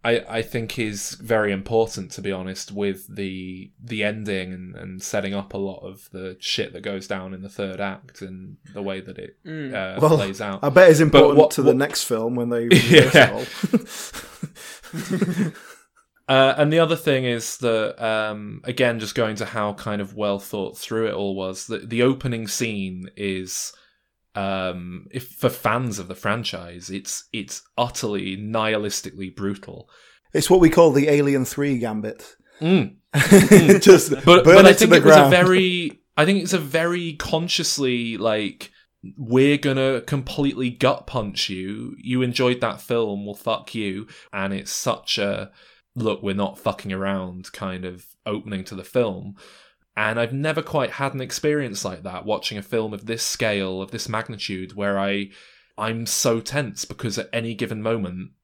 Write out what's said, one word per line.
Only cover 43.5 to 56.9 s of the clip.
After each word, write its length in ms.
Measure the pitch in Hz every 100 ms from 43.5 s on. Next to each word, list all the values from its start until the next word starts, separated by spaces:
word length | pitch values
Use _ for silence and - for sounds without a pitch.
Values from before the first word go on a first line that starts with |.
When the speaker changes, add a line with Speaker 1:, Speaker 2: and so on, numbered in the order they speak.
| 107 -
Speaker 1:
you." 320 | 113 101 95 107 - -
And 200 | 101 98
it's 160 | 98 -
such 480 | - 131 113 - -
a, 320 | 101 101 101 _ _ _ _ 123
"Look, 260 | 110 101
we're 120 | 101 98
not 220 | 98 -
fucking 320 | 107 98 101
around" 580 | 95 98 98 92 90 92
kind 320 | - 98 92
of 220 | 90 90 - _
opening 380 | - 104 107 95
to 120 | 92 95
the 80 |
film. 500 | 90 127 113 95 92 98 - - _ _ _ -
And 240 | 107 117
I've 120 | 117
never 300 | 135 156 156
quite 300 | 160 156 120
had 220 | - 139
an 60 | 135
experience 640 | 127 - 151 151 127 101
like 200 | 98 90
that, 200 | 92 90
watching 320 | 101 107 - 107
a 60 |
film 320 | 98 117 110
of 120 | 104 110
this 180 | 113
scale, 580 | - - 113 101 95 92
of 80 | 98
this 180 | 110 -
magnitude, 680 | 110 110 92 - 95 92 104
where 200 | 101 98
I, 340 | 98 101 98 - - _ _ -
I'm 300 | 110 113 117
so 320 | - 127 117
tense 440 | 107 143 127 -
because 340 | -